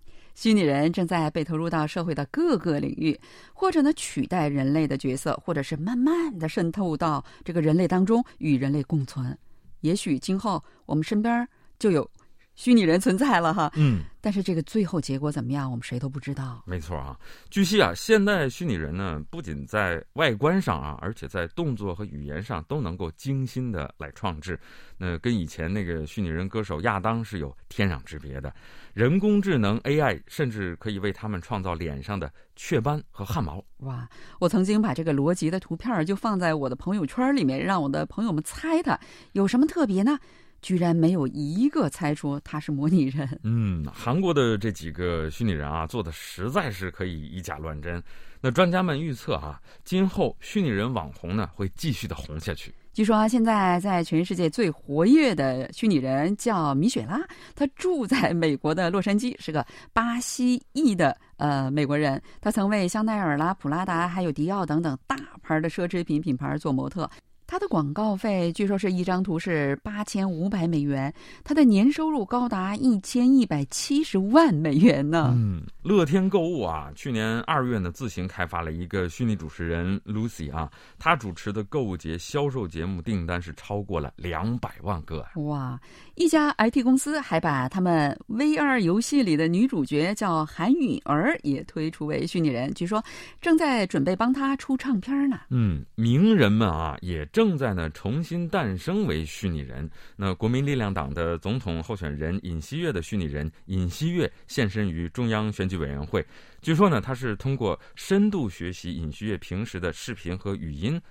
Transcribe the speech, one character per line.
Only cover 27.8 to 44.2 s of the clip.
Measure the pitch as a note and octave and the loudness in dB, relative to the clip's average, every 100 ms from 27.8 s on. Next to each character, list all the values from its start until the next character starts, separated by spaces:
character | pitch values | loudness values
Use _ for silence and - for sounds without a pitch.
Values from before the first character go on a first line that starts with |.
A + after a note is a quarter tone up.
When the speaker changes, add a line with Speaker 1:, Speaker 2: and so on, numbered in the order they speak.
| G2 | 0
Speaker 2:
壤 | C#2+ | 0
之 | - D#2 | -8 -12
别 | C#2 C2+ | -10 -10
的。 | C2+ - - - - | -10 -12 -18 -20 -8
人 | G2 B2 F#3+ | 2 4 4
工 | G#3 G#3 | 4 4
智 | G3 C#3 | 4 2
能 | G2+ A2+ | 4 2
A | - D3+ | 0 2
I | C3+ E2+ - | 2 0 -6
甚 | - C3+ | -4 -4
至 | G#2+ F#2 E2 | -2 -6 -6
可 | A2 | -6
以 | G2 | -4
为 | G2+ | -4
他 | - A2 | -4 -6
们 | F#2 | -6
创 | - G#2 | -4 -4
造 | F#2 | -4
脸 | E2 E2 C#2 | -4 -4 -6
上 | D#2+ G2+ | -6 -6
的 | C#2+ - - - | -6 -12 -20 -14
雀 | - C#3+ | -2 0
斑 | B2+ D3+ - | 2 -2 -6
和 | - G2 | -10 -4
汗 | D#3 | -4
毛。 | E2 E2+ - - | -4 -6 -12 -14
Speaker 1:
哇， | C3 B2 A#2+ - - - | -10 -10 -12 -16 -14 -2
我 | F3 | 0
曾 | G3+ | 2
经 | F#3+ G#3+ | 2 2
把 | G#3 | 2
这 | - | 0
个 | D#3+ | 0
罗 | C#3 D3 F3+ | 2 2 0
辑 | D#3 | -2
的 | F#3 | -4
图 | - E3 | -6 -8
片 | B3 | -4
儿 | G3+ D#3 | -2 -2
就 | G3 | -2
放 | A3+ F#3+ | -2 0
在 | E3+ | 0
我 | D#3 C3 | 0 -2
的 | B2 | -4
朋 | F3 G#3 | -4 -2
友 | C#3+ | -2
圈 | B3 C4 | 0 2
儿 | |
里 | C#4 | 2
面， | C3+ C3+ | 2 0
让 | F3 F#3 | 0 0
我 | C#3 | 0
的 | D3+ D#3 | -2 -4
朋 | - | -4
友 | A3+ | -2
们 | D#3 - | -2 -4
猜 | - D#4+ E4 | -6 -2 0
他 | C#4+ - - - - | 0 -2 -4 -20 -6
有 | G3 G3 | 0 2
什 | B3 | 4
么 | D4+ | 4
特 | F4 B3 | 2 2
别 | F#3 | 2
呢？ | A3+ D4 - - - - | 2 0 -4 -20 -20 -12
居 | - F#3 | -2 2
然 | E3+ E3 | 4 4
没 | E3 | 4
有 | F3+ C3+ | 4 0
一 | - C#3+ F3+ C#4+ | -2 -4 2 2
个 | D#4+ D#3 | 2 -2
猜 | - D3 D3 | 0 -2 -2
出 | D3 C#3+ | -4 -6
他 | - D3+ | -6 -8
是 | - | -4
模 | C#3+ D3+ | 0 4
拟 | F3+ C3+ | 4 4
人。 | C#3+ C3+ - | 0 -4 -4
Speaker 2:
嗯， | G#2+ A#2 G#2 E2+ C#2+ | -2 0 0 0 -4
韩 | - A#2+ D#3+ | -6 -2 0